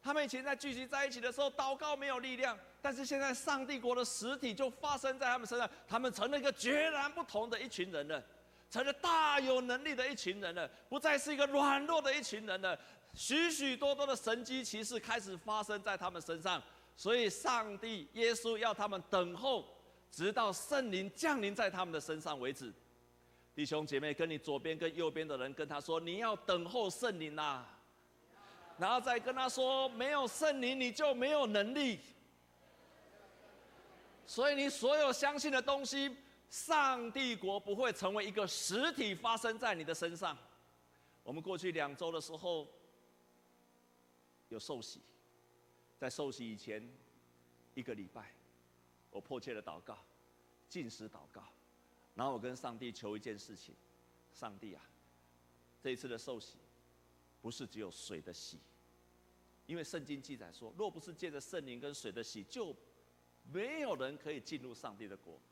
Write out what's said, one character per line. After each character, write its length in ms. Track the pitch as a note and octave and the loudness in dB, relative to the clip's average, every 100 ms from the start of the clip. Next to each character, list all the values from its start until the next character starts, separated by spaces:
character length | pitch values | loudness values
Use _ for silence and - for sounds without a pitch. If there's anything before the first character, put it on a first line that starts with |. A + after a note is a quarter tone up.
他 120 | C4+ | 0
们 100 | D4+ | 0
以 40 | C#4 | 0
前 160 | C4 | -2
在 120 | C4+ C#4 | -2 -2
聚 160 | C#4+ | -2
集 140 | B3 B3+ | -4 -4
在 180 | C#4 | -2
一 60 | C#4 | -2
起 100 | B3 | -2
的 120 | A#3+ | -4
时 100 | B3+ | 0
候， 80 | C#4+ | 0
祷 260 | C4+ C4+ C4+ | 2 0 0
告 220 | D4+ C#4+ | 0 0
没 80 | C#4 | 0
有 140 | B3+ | -2
力 160 | C4 B3 | -2 0
量， 200 | B3+ G#3 - - | 0 -2 -12 -4
但 160 | C#4 B3+ | -2 -2
是 80 | |
现 160 | C4 C#4 | 0 0
在 140 | C#4 | 2
上 320 | B3 - C#4 C4 | 0 0 0 0
帝 140 | C4+ | 0
国 160 | A#3+ A#3+ | 2 2
的 100 | A#3 | 2
实 320 | - A3+ C4+ | -2 -2 -2
体 160 | B3+ | -2
就 160 | G3+ C4 | 0 -2
发 260 | - D4 C#4 | 0 0 2
生 220 | C4 C4 | 0 2
在 80 | C4 | 2
他 140 | B3 | 2
们 80 | A3+ | 0
身 100 | A#3+ | 0
上， 100 | A3+ - - | -2 -4 -2
他 100 | A3+ | 0
们 160 | B3+ | 0
成 160 | - B3+ | 2 2
了 80 | C#4+ | 4
一 40 | |
个 80 | C#4 | 2
截 220 | - A#3+ | 2 4
然 380 | D4 D#4+ D4 C#4+ | 4 4 2 0
不 120 | E4+ | -2
同 260 | D4 G#3 A#3 | -2 -2 0
的 100 | A3 | -2
一 80 | B3 | -4
群 240 | - F#3 | -4 -2
人 160 | D#3+ D3 | -2 -2
了， 160 | D3 - - - - - | -4 -6 -20 -20 -20 -4
成 160 | - C4+ | 0 0
了 80 | |
大 460 | C#4 F4+ E4 D#4 C#4+ | 0 4 6 8 6
有 220 | C4 B3+ | 6 4
能 220 | B3 B3+ | 4 0
力 120 | D4+ C4 | 0 0
的 120 | C4 | 0
一 60 | |
群 260 | C4+ F3+ G3 | 0 -2 -2
人 140 | F3+ | -2
了， 160 | F3 D3 - - | -2 -4 -6 -6
不 120 | C#4+ | 0
再 180 | D#4 C#4+ | 4 4
是 160 | C#4+ | 2
一 20 | C#4+ | 2
个 80 | C#4+ | 4
软 360 | C#4 C#4 C#4 D4 | 6 6 6 4
弱 120 | E4 | 4
的 160 | C#4 D4 | 4 0
一 60 | |
群 240 | A#3 G#3+ G#3+ | 0 -4 -2
人 160 | F#3+ | -2
了。 180 | F#3+ D#3+ - - - - | 0 -2 -6 -20 -18 -8
许 340 | - C#4+ E4+ | 2 4 4
许 260 | D#4 C#4 B3 | 4 0 4
多 200 | C#4+ C#4+ | 2 4
多 100 | C#4 | 2
的 100 | B3 | 2
神 280 | A3+ A#3 | 2 0
迹 200 | A#3+ C4 | 0 -4
奇 200 | A#3 G#3+ | -2 -4
事 160 | G#3+ A#3 | -2 -4
开 200 | G#3+ A#3 | -2 -2
始 160 | G3 F3+ | -2 -8
发 280 | G#3+ G#3+ | -2 -2
生 180 | G#3 G#3 | 0 -2
在 160 | G3+ F#3+ | -2 -2
他 140 | F#3 | -2
们 100 | F3 | -4
身 180 | D#3+ E3 | -6 -2
上， 220 | F#3 E3+ - - - - | 0 0 -2 -20 -20 -4
所 200 | F#3+ A#3+ | 2 4
以 120 | A3 | 4
上 480 | - D#4 A#3+ A3 G3+ | 2 2 2 0 -4
帝， 280 | A3+ G#3 C#3+ | -6 -6 -8
耶 180 | A3 A#3 | 2 4
稣 280 | A3+ A3+ A3 | 4 0 2
要 120 | A3+ | 2
他 160 | G#3 G#3 | 2 0
们 160 | F#3+ - | -2 2
等 260 | G3 F3 F3 | 4 4 0
候， 300 | C4 A#3 - - - - - | 0 0 -2 -16 -20 -20 -16
直 200 | - F#3 | 0 2
到 220 | A3+ A3 | 4 2
圣 380 | F3+ - C#4+ B3 | 0 0 0 2
灵 200 | F#3 F#3+ - | 0 -2 0
降 260 | D#4+ C4+ | 2 4
临 140 | G3+ G3+ | 2 2
在 120 | G3+ | 0
他 160 | F#3 | 2
们 80 | F3+ | -2
的 80 | D#3+ | -2
身 220 | D3+ D#3 | -2 -4
上 180 | D#3+ C#3+ | -2 -2
为 140 | B2 | -2
止。 180 | C#3 B2+ - - - - - - - - - | -4 -10 -12 -20 -20 -20 -20 -20 -20 -12 -4
弟 100 | D3 | 0
兄 220 | D#3 D3+ | 0 0
姐 120 | C#3 | 0
妹， 140 | D3+ | 0
跟 160 | C#3+ E3 | 0 0
你 80 | D3+ | 0
左 220 | D#3 C#3 | -2 -2
边 180 | D#3+ D#3+ | -2 0
跟 180 | E3 D#3 | 0 2
右 140 | D#3+ | 0
边 180 | D#3 D#3 | 0 -2
的 80 | C3+ | -2
人 160 | B2+ C3+ | -2 -4
跟 120 | D3 | -4
他 140 | D3 | -4
说 160 | C#3+ E3 | 0 -2
：“你 180 | E3+ F#3 | 0 -2
要 180 | A3+ G#3 | -2 -2
等 280 | - F3+ | 2 0
候 280 | F3 A#3+ G3+ | 2 0 0
圣 280 | - A#3+ F#3 | 0 -2 -2
灵 160 | D#3 D3+ | -6 -2
啊。” 320 | D3+ C3 A#2 - - _ _ _ - - - - - - | -2 -2 -8 -20 -20 _ _ _ -20 -20 -20 -20 -20 0
然 140 | F#3 | 4
后 80 | B3 | 4
再 180 | B3 A#3+ | 4 2
跟 160 | A#3+ | 2
他 140 | C4 B3+ | 0 0
说 400 | C4 B3+ C4 C4 A#3 | 2 4 4 2 0
：“没 140 | C4 | 2
有 180 | D4 B3 | 2 0
圣 340 | - D#4 C#4 | 2 2 4
灵， 160 | B3 C4 | 2 2
你 140 | B3 | 0
就 240 | A#3 D4+ B3 | 4 4 4
没 140 | C4 | 4
有 180 | D4+ B3 | 4 4
能 260 | G#3 G#3+ | 4 2
力。” 240 | C#4 C4+ F#3 - - - _ _ _ - - - - - - - - - - - - - - - - - | 2 2 0 -8 -20 -20 _ _ _ -20 -20 -20 -20 -20 -20 -20 -20 -20 -20 -20 -20 -20 -20 -20 -20 -8
所 240 | - C#4 | 2 4
以 40 | C#4 | 6
你 120 | C#4 | 2
所 300 | - B3 D4+ | 4 4 6
有 160 | C#4 | 6
相 260 | B3+ C#4 D4 | 6 2 2
信 100 | D4+ | 2
的 120 | C4 | 2
东 240 | B3+ C#4 C4+ | 4 0 0
西， 280 | C#4 C#4 - - - - | 0 -2 -4 -18 -20 -12
上 600 | - - D#4 C#4 B3+ A#3 | -10 2 6 6 2 -2
帝 200 | C4+ B3+ | 0 0
国 240 | G#3 F#3 G3+ | 0 -2 -2
不 160 | G3+ | -2
会 200 | G3+ B3+ | 2 2
成 200 | - F#3+ | 2 0
为 120 | G#3 G#3 | 0 0
一 40 | |
个 160 | G3+ F#3+ | 0 0
实 460 | - - G3+ D#4 | 0 0 2 2
体 240 | C#4+ A3 F3+ | 2 -2 0
发 220 | A3+ A3+ | 0 2
生 200 | A#3 A3 | 0 0
在 160 | A#3 | 0
你 80 | F3 | 0
的 140 | D#3 D#3+ | -2 -2
身 220 | E3+ E3+ | -2 -2
上。 200 | F3+ C#3 - - _ _ _ _ _ _ | -4 -6 -14 -20 _ _ _ _ _ _
我 80 | - | -8
们 100 | D3 | -6
过 160 | F3 F3+ | -4 -2
去 140 | F#3 | 0
两 240 | D#3+ C#3+ C#3 | 0 -2 -2
周 160 | E3+ | -2
的 80 | E3 | -2
时 160 | D3+ D#3+ | -6 -6
候 320 | F3+ E3 D3 - - - - _ _ _ _ _ _ _ _ _ _ _ _ _ _ | -2 -2 -4 -16 -20 -20 -20 _ _ _ _ _ _ _ _ _ _ _ _ _ _
有 100 | A2+ | -10
受 220 | - C3 | -8 -8
洗， 180 | G#2+ - - _ _ _ _ _ _ _ _ _ | -8 -16 -20 _ _ _ _ _ _ _ _ _
在 120 | B2+ | -8
受 200 | - C#3+ | -4 -6
洗 220 | C3 A#2 | -6 -10
以 60 | G#2 | -10
前 280 | - G#2+ A#2+ B2+ - _ _ _ _ _ - - | -8 -10 -10 -20 -20 _ _ _ _ _ -14 -10
一 60 | |
个 140 | B2 G#2+ | -8 -8
礼 140 | F#2 | -10
拜， 220 | A#2 G#2 - - _ _ _ _ _ _ | -14 -16 -20 -20 _ _ _ _ _ _
我 120 | G2+ | -12
迫 180 | - B2+ | -6 -8
切 140 | C3 | -6
的 100 | A2 | -8
祷 160 | G2 E2 | -8 -12
告， 180 | - G#2 - _ _ _ _ _ _ | -12 -16 -18 _ _ _ _ _ _
禁 220 | F3+ B2 | -8 -8
食 200 | - A2 | -8 -12
祷 100 | F2 C#2+ | -14 -18
告， 100 | - - - _ _ _ _ _ | -20 -20 -20 _ _ _ _ _
然 140 | - C3 | -4 -2
后 60 | |
我 40 | B2 | -2
跟 160 | B2 | -6
上 240 | B2+ B2+ A2+ | -6 -8 -8
帝 140 | B2 | -10
求 240 | G#2+ G#2+ G#2+ | -8 -6 -6
一 60 | |
件 180 | A#2 G#2 | -6 -10
事 160 | - G#2 | -12 -16
情 180 | - - _ - - - - - | -18 -20 _ -20 -20 -20 -20 -12
：“上 240 | A2+ G2 | -12 -10
帝 140 | A2 | -14
啊， 80 | E2 - _ _ _ _ _ _ _ _ _ | -14 -20 _ _ _ _ _ _ _ _ _
这 100 | C3+ | -4
一 40 | B2+ | -4
次 140 | C3 | -4
的 80 | A2+ | -8
受 200 | - A#2 | -6 -8
洗 200 | - - - _ _ _ _ _ _ _ | -10 -20 -20 _ _ _ _ _ _ _
不 100 | A#2 | -10
是 160 | - B2+ | -8 -10
只 120 | G#2+ | -8
有 120 | G2 | -8
水 280 | - - E2+ | -8 -8 -8
的 140 | E2 | -8
洗， 240 | E2+ - D#2+ - - _ - _ _ _ _ _ _ - | -12 -12 -14 -20 -20 _ -20 _ _ _ _ _ _ -10
因 100 | E3 | -8
为 60 | |
圣 200 | D3+ E3+ | -6 -8
经 160 | C#3 C#3+ | -6 -10
记 160 | C3 B2+ | -8 -12
载 160 | F2+ | -14
说， 220 | E2 A2 E3 | -14 -14 -6
若 140 | G#3 | -6
不 100 | E3 | -6
是 140 | D#3+ | -14
借 160 | D#3+ F3 | -10 -8
着 100 | C#3+ | -8
圣 240 | - F3+ | -6 -8
灵 160 | C#3 A#2+ | -8 -8
跟 140 | C#3+ | -8
水 180 | C#3+ A2 | -8 -8
的 120 | G2+ | -8
洗， 200 | A2 G#2+ F#2+ | -8 -10 -10
就 300 | B3+ F#3+ - - _ _ _ _ _ - | -8 -8 -8 -16 _ _ _ _ _ -8
没 300 | D#3+ A#3 D#4+ | -4 -4 -2
有 140 | C#4 D3+ | -2 -2
人 220 | C3 D3 | -2 -4
可 140 | D3+ | -6
以 80 | C3+ | -8
进 200 | - D3+ | -6 -8
入 100 | B2+ | -8
上 240 | A2+ A#2+ G#2 | -12 -12 -10
帝 100 | G#2+ | -12
的 80 | F#2+ | -12
国。” 240 | F2 D2 _ | -16 -20 _